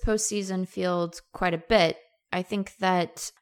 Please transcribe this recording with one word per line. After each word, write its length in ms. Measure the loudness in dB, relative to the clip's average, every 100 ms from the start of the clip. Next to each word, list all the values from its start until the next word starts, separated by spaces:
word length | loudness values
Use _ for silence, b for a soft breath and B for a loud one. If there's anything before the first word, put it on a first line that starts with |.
postseason 640 | 0 0 0 -2 -2 -4 -4
field 520 | -4 -2 0 -2 -6 -18
quite 220 | -4 -2
a 40 | -2
bit. 400 | 4 4 4 0 _ _ _
I 100 | -6
think 300 | -4 -6 -6 -2
that 500 | 0 2 0 -6 -14 -14